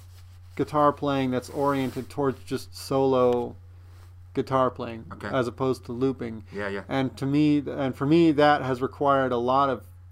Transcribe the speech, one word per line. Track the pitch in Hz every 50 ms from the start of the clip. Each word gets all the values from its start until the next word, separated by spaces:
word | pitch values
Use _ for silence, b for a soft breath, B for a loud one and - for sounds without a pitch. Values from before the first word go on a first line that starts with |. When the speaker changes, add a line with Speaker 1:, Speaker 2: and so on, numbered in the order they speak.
| - - - - - - - - - - -
Speaker 1:
guitar | - 135 - 151 151 147 147 139
playing | - 147 143 139 135 131 127
that's | 127 123 - -
oriented | - 147 139 143 139 135 131 127 - 135 120 -
towards | - 143 143 135 117 - -
just | - 135 123 - - -
solo | - - - 143 135 135 135 131 127 127 123 123 120 120 - - - - b b b b b b b b b b b - - -
guitar | 135 127 - 131 131 127 123
playing | - - 120 120 117 113 - - -
Speaker 2:
Okay. | - -
Speaker 1:
as | 104 135 131 117
opposed | 120 101 - 131 131 123 - -
to | -
looping. | 120 123 135 135 127 127 123 117 113 107 92 90
Speaker 2:
Yeah, | 92 98 104 98
yeah. | 101 98 95
Speaker 1:
And | - 135 135 131 120 -
to | - 139
me, | 139 139 147 151 151 147 147 131
and | - - 143 139 131 -
for | - 139
me, | 143 160 170 170 160
that | 143 143 147 147 147 139
has | 135 127 131 120
required | 135 131 - - 147 139 139 135 131 127 123
a |
lot | 120 120 123 131 135 139 135
of | 123 - - - - - - -